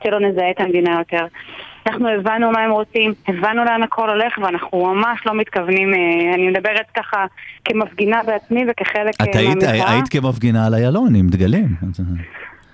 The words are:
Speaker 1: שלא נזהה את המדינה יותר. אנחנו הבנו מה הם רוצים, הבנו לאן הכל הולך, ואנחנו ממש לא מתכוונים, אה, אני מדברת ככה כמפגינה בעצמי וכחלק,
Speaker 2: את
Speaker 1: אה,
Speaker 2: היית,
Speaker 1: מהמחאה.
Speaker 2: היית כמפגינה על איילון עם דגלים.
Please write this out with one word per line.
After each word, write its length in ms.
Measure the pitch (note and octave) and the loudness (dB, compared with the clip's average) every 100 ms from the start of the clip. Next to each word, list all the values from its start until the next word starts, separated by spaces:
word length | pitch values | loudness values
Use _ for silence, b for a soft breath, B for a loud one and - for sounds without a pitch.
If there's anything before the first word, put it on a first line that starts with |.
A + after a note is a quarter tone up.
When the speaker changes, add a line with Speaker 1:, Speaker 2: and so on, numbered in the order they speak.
Speaker 1:
שלא 160 | A3 G#3 | -2 0
נזהה 300 | G3+ F3+ F3+ | 2 2 0
את 100 | F#3 | 0
המדינה 340 | F#3+ F3 F3 E3+ | 0 2 2 0
יותר. 280 | E3+ E3+ E3+ B B B B B A3 | -2 -4 -4 B B B B B -6
אנחנו 220 | A3 A#3 | -2 0
הבנו 420 | G#3 G3+ A3 A#3 | 0 0 0 2
מה 100 | A3+ | 2
הם 100 | A3 | 2
רוצים, 440 | G#3+ G#3+ A3+ G#3+ G#3 - | 0 -2 0 0 -2 -4
הבנו 360 | F3 G#3 A3+ | -2 0 0
לאן 180 | A#3 A3+ | 0 0
הכל 280 | A3 - A3 | 0 -2 0
הולך, 280 | G#3 A#3 G#3+ | 0 -2 -2
ואנחנו 520 | G3 E3+ - F3+ F3+ | -2 -4 -4 -2 0
ממש 260 | G3 A3+ A3 A3 | 0 0 -2 -4
לא 80 | |
מתכוונים, 600 | G#3+ A3 F#3+ F3 F#3+ F#3+ | -2 -2 -2 0 2 2
אה, 400 | F#3+ E3+ E3+ E3+ | 2 2 2 2
אני 140 | F3+ F#3 | 2 2
מדברת 380 | F#3+ G#3 G#3+ G#3+ A3+ | 0 0 -2 -4 -6
ככה 300 | G#3 G#3 F#3+ B B B | -4 -2 -4 B B B
כמפגינה 560 | - A3 G#3 F3+ G3+ A3+ A3 | -4 -2 -2 -2 0 0 0
בעצמי 380 | G#3 - A#3+ A#3+ | -4 -2 -2 0
וכחלק, 440 | A#3+ F#3 G#3 G#3+ | -2 -4 -2 -2
Speaker 2:
את 220 | G#3+ G#3 A2+ | -2 0 2
Speaker 1:
אה, 40 | |
Speaker 2:
היית, 220 | A2+ E3 | 2 2
Speaker 1:
מהמחאה. 300 | D#3 A2+ A2 | 2 2 2
Speaker 2:
היית 160 | A2+ C3+ | 0 0
כמפגינה 580 | C#3+ C3 A#2 A#2+ A2+ A2 | 0 0 0 2 2 2
על 80 | |
איילון 400 | A2+ A#2+ F#3 B3 | 2 2 2 4
עם 120 | G#2+ F#2 | 4 4
דגלים. 380 | F#2 F#2+ F3 E3 E2+ F2+ F2+ F2 E2+ E2+ B B B - | 4 4 2 2 -2 -4 -4 -4 -6 -8 B B B -8